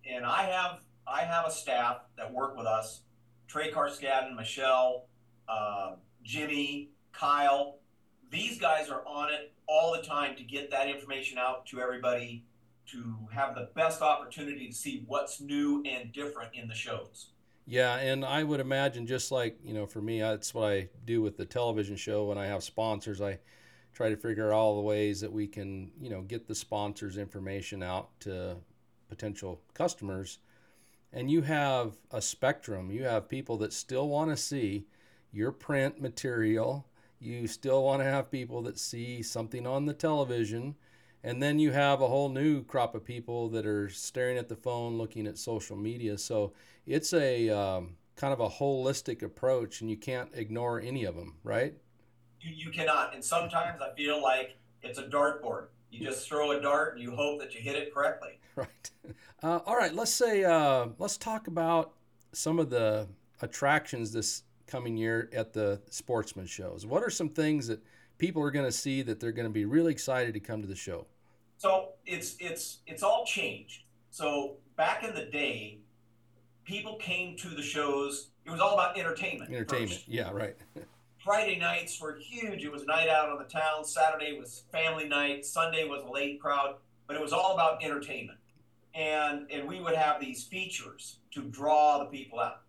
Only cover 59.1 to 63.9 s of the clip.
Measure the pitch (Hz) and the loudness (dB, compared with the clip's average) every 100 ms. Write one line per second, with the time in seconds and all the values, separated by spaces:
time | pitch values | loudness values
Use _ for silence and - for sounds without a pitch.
59.1 | 110 - - 160 170 185 240 185 170 233 | -18 -20 -6 0 0 2 2 2 2 0
60.1 | - 240 208 185 165 147 131 120 107 196 | 4 4 6 8 8 8 6 2 -2 -4
61.1 | - 226 220 208 170 165 165 156 _ _ | -4 -4 -4 -2 0 4 4 2 _ _
62.1 | _ _ - 160 165 151 123 110 107 101 | _ _ -4 0 2 4 4 4 2 -2
63.1 | 98 _ _ - - 139 151 147 | -12 _ _ -10 0 4 4 2